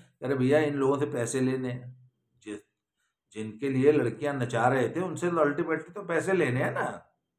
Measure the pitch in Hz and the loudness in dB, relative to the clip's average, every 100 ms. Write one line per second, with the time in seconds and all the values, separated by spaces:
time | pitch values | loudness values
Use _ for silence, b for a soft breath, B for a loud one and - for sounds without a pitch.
0 | B _ 127 131 127 151 151 143 135 139 | B _ -2 0 4 4 2 2 2 2
1 | 143 127 117 131 127 131 127 123 - - | 0 -2 -2 0 0 -2 -4 -8 -12 -18
2 | - _ _ _ 104 101 - _ _ _ | -20 _ _ _ -14 -14 -16 _ _ _
3 | _ _ _ 110 110 107 139 131 143 151 | _ _ _ -12 -12 -6 -2 4 6 6
4 | 117 - 143 139 120 117 123 135 113 160 | 2 -2 -4 -2 -2 2 2 4 0 -2
5 | 180 139 175 170 143 143 170 151 - 208 | -4 -4 -2 2 2 0 -2 -4 -6 -12
6 | 175 160 165 190 135 127 156 - 123 95 | -4 -2 0 2 2 0 -2 -2 -6 -8
7 | - _ _ | -16 _ _